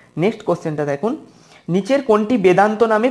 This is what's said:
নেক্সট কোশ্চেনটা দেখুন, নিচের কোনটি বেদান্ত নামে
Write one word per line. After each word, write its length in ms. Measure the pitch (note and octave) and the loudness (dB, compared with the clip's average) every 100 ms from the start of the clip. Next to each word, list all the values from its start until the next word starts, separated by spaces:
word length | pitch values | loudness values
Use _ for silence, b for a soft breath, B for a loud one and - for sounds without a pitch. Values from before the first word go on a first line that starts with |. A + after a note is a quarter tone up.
| B - | B -4
নেক্সট 180 | F#3+ A3 - | -4 -4 -4
কোশ্চেনটা 360 | E3+ D#3+ D3 D3 | -4 -6 -6 -4
দেখুন, 200 | C#3 G#3+ D#4 b b b b - | -4 -4 -6 b b b b -4
নিচের 280 | F3+ G3 C#4 C4+ | -4 0 0 2
কোনটি 260 | G#3+ G#3+ B3 F#3 | 0 2 2 4
বেদান্ত 360 | F3+ G#3 G#3+ A3+ | 4 2 2 0
নামে 160 | G#3+ B3 | 2 0